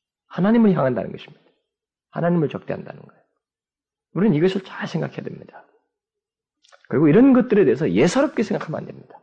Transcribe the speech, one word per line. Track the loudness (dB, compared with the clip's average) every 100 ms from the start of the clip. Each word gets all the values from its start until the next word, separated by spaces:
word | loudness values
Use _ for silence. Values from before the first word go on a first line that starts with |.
| _ _ _
하나님을 | -2 2 4 4
향한다는 | 2 0 -2 -6
것입니다. | -10 -18 -20 _ _ _ _ _ _ _
하나님을 | -4 -2 0 -2
적대한다는 | -4 -10 -10 -12 -18
거예요. | -20 _ _ _ _ _ _ _ _ _ _
우리는 | -2 0
이것을 | 2 0 -2
잘 | -8 -12 -8
생각해야 | -8 -8 -10
됩니다. | -14 -14 -18 -20 -20 _ _ _ _ _ _ _ _ _ _ _ -8
그리고 | 0 4
이런 | 6 6
것들에 | 4 2 2 2
대해서 | 2 0
예사롭게 | 2 2 2 -2 -2
생각하면 | -6 -6 -8 -12
안 | -12
됩니다. | -18 -20 -20